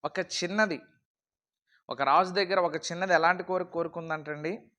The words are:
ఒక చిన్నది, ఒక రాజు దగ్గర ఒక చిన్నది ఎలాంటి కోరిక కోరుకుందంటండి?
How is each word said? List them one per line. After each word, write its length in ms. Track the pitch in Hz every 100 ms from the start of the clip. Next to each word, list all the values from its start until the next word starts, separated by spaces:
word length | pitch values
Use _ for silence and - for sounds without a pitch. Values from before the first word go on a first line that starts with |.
| 156
ఒక 140 | -
చిన్నది, 600 | 180 - 175 202 214 160 - _ _ _ _ _ _ _ _ _ -
ఒక 120 | 123
రాజు 280 | 139 151 185
దగ్గర 300 | 180 185 190
ఒక 160 | 175 151
చిన్నది 380 | - 170 190
ఎలాంటి 300 | 175 165 180
కోరిక 240 | 175 185 175
కోరుకుందంటండి? 1040 | 170 165 170 165 156 151 151 151 202 -